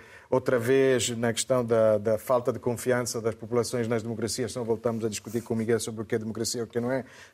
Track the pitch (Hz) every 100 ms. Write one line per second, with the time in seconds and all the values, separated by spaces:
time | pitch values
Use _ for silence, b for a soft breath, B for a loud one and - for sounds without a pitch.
0 | B B B 127 127 127 113 135 135 127
1 | 120 113 120 110 - 127 117 113 110 107
2 | 107 107 - 123 123 113 123 117 123 123
3 | 120 120 110 107 107 120 110 123 113 117
4 | 113 107 107 - 110 127 113 110 120 113
5 | 110 98 123 120 - 113 110 113 - 113
6 | 101 113 110 110 113 123 110 120 120 131
7 | - B B